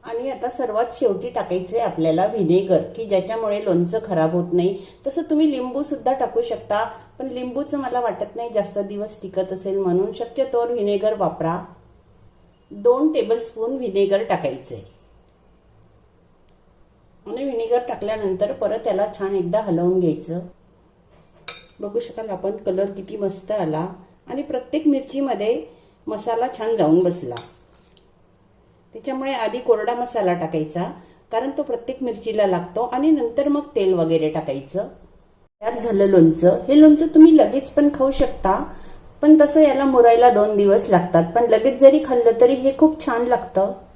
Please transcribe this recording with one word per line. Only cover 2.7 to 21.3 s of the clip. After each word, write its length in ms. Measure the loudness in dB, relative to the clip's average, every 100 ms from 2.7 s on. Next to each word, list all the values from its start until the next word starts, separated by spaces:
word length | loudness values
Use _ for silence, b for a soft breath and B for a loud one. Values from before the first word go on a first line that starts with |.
| 0 0 -10
की 80 |
ज्याच्यामुळे 600 | -2 -2 -2 -6 -4 -4
लोणचं 340 | 0 0 0 -4 -4
खराब 280 | -2 0
होत 180 | 0 -2
नाही. 260 | 0 0 -4 B B -8
तसं 160 | -6 -2
तुम्ही 200 | 0 0
लिंबू 320 | 0 -6 -6
सुद्धा 300 | -6 -4 -4
टाकू 300 | -2 -2 -4
शकता, 420 | -4 -6 -4 -4 -4 B B _
पण 100 | -12
लिंबूचं 500 | -10 -8 -8 -6 -6
मला 220 | -6 -4
वाटत 360 | -4 -6 -8 -8
नाही 140 | -6
जास्त 280 | -4 -4 -6
दिवस 420 | -8 -8 -10 -12
टिकत 300 | -10 -6 -6
असेल, 260 | -6 -6 -4
म्हणून 340 | 0 0 -2
शक्यतोवर 600 | -6 -10 -4 -4 -2 -2
व्हिनेगर 440 | -2 -2 -2 -2 -2
वापरा. 400 | -4 -4 -6 -6 -10 -20 _ _ _ _ -20 _ _ _ _
दोन 420 | -4 0 2 2
टेबलस्पून 640 | 0 -2 -4 -6 -8 -6 -6
व्हिनेगर 460 | -4 -2 0 0
टाकायचं 500 | -2 -4 -4 -8 -14
आहे 80 | -18 -18 _ _ _ _ _ _ _ _ _ _ _ _ _ _ _ _ _ _ _ _ _ _ _ -12
आणि 180 | -8
व्हिनेगर 340 | -6 -4 0 -2 -2
टाकल्यानंतर 640 | -8 -6 -4 -4 -2 -4
परत 340 | -2 -4 -4 -4
याला 200 | -2 -4 -4
छान 160 | -4
एकदा 260 | -2 -2 -2
हलवून 400 | -2 0 0 0
घ्यायचं. 400 | 0 -2 -6 -10 -10 -20 _ _ _ _ _ _ _